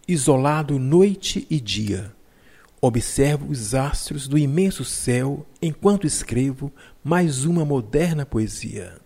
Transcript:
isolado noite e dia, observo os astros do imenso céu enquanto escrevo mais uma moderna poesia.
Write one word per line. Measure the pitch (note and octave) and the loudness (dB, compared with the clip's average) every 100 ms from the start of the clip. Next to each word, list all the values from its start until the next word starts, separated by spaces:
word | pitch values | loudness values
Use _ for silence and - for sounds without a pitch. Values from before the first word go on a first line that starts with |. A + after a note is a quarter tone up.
| - | -4
isolado | E3+ D#3 C3 C#3+ D3+ D3 C#3 | 0 4 4 4 2 0 -2
noite | C3 E3+ G3+ F#3 - - - | 4 6 6 2 -4 -6 -2
e | D#3 | -4
dia, | G#2+ G2+ G#2 F#2 G2+ - - _ - - - _ | -2 -4 -2 -4 -6 -16 -20 _ -20 -20 -20 _
observo | B2+ A#2 - - C#3 D3 - | 0 0 -2 2 2 2 -4
os | C3+ G#2 | -6 -2
astros | C3 C#3 - - D3 C3 | -2 0 -2 -4 -8 0
do | D3+ | 2
imenso | C#3+ D#3 F#3+ - E3+ | 2 2 2 0 -6
céu | - - B2 C3 C#3+ - - | -4 0 0 0 -4 -10 -6
enquanto | E3+ D3 G3+ G3+ D3+ | -4 0 2 2 0
escrevo | - - A#2 C3+ C3 C#3 - - - | -4 -2 0 0 -2 -10 -12 -20 -12
mais | C#3 F3 E3+ C3 | -2 2 2 0
uma | D#3 E3+ D3 | 0 0 2
moderna | C#3 G#2+ C#3+ E3+ D#3 | -2 0 0 0 -2
poesia. | C#3 A2+ G#2+ - A2 G2+ E2+ - | -2 -2 -2 -6 -10 -10 -12 -18